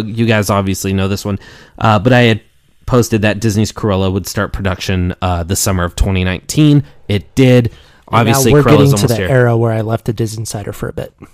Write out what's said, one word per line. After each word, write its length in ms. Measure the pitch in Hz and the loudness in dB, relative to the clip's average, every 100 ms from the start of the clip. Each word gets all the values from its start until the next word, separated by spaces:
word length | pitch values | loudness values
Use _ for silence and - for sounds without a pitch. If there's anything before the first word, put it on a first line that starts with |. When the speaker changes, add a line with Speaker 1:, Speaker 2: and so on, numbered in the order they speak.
Speaker 1:
you 200 | 107 113 113 | -2 -4 0
guys 220 | 110 101 | 0 0
obviously 420 | 101 98 95 98 | 0 0 -4 -2
know 140 | 95 95 | -2 -2
this 160 | 98 | -4
one. 140 | 104 98 - - - - | -6 -8 -10 -20 -20 -4
Uh, 200 | 113 107 | 0 2
but 140 | 104 | 2
I 60 | 123 | 4
had 200 | 120 110 - _ _ _ - | 4 0 -4 _ _ _ -2
posted 360 | 127 113 110 | 0 0 0
that 180 | 107 101 | -2 -2
Disney's 320 | 110 101 104 | -2 0 -2
Cruella 380 | - 110 95 95 | -2 -2 0 0
would 140 | 95 90 | -2 -6
start 260 | - 98 | -6 -6
production, 600 | - 95 92 - 95 90 - | -4 -4 -4 -4 -2 -2 -2
uh, 200 | 92 87 | -4 -4
the 140 | 82 95 | -4 -4
summer 280 | - 92 | -2 -2
of 120 | 87 - | -4 -2
twenty 260 | 101 95 | -2 0
nineteen. 600 | 90 90 - - 151 147 139 - - | -2 -4 -6 2 4 4 0 -12 -6
It 260 | 101 - | -4 -4
did. 320 | - 131 123 117 | 2 4 4 2
Speaker 2:
And 60 | - - _ - | -6 -20 _ -4
now 60 | 110 | 0
Speaker 1:
Obviously, 320 | 117 135 135 | 2 2 4
Speaker 2:
we're 100 | 143 | 4
Speaker 1:
Cruella's 300 | 131 113 104 | 6 4 4
Speaker 2:
getting 40 | 120 | 4
to 0 | |
Speaker 1:
almost 120 | 101 | 2
Speaker 2:
the 80 | 113 | 0
Speaker 1:
here. 120 | 131 | 0
Speaker 2:
era 280 | 131 120 117 | 2 2 2
where 160 | 117 | 0
I 80 | 110 | -2
left 220 | 107 113 - | -2 -4 -4
the 60 | |
Diz 240 | 110 113 110 | -4 -4 -6
Insider 360 | 110 107 98 | -10 -10 -10
for 160 | - - | -8 -8
a 40 | |
bit. 220 | - - _ - | -8 -12 _ -20